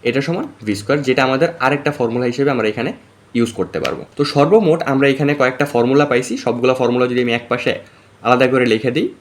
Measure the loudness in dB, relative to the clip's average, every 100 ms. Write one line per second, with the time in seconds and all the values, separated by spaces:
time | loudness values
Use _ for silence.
0 | -2 -2 -2 -4 -6 -10 -6 -6 -2 -2
1 | 0 0 2 2 -2 0 -2 0 -4 -2
2 | -2 -2 -4 -2 -2 0 -2 -2 -6 -8
3 | -18 _ _ -2 -2 -2 -6 -4 -6 -6
4 | -12 -6 -2 2 4 4 4 0 0 2
5 | 2 2 0 2 0 0 -2 0 2 4
6 | 4 2 0 -6 -4 0 0 2 0 0
7 | 0 0 0 -2 -2 -4 -2 -4 -8 -20
8 | _ _ 0 2 4 4 2 2 0 -2
9 | -4 -6